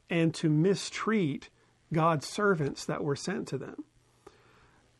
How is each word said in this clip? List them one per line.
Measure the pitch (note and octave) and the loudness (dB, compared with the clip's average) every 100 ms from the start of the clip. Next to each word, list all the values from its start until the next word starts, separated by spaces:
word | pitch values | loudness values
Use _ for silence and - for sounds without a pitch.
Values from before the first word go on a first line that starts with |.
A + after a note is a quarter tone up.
| - | -2
and | E3+ E3 D#3+ | 2 2 2
to | E3 | 2
mistreat | D3+ F3 F#3 - - - A3 D#3+ C#3+ - _ _ _ - | 4 4 2 -2 -6 0 0 0 -2 -10 _ _ _ -4
God's | D#3+ D#3+ D#3 - | 2 2 2 -2
servants | - G#3 E3+ C#3 - - | 0 2 2 0 -4 -6
that | D3+ | -4
were | D#3 C#3 | -2 -2
sent | - A3 - | -4 -6 -6
to | C3 | -8
them. | - - - _ _ _ - _ _ _ _ _ _ _ | -8 -14 -16 _ _ _ -20 _ _ _ _ _ _ _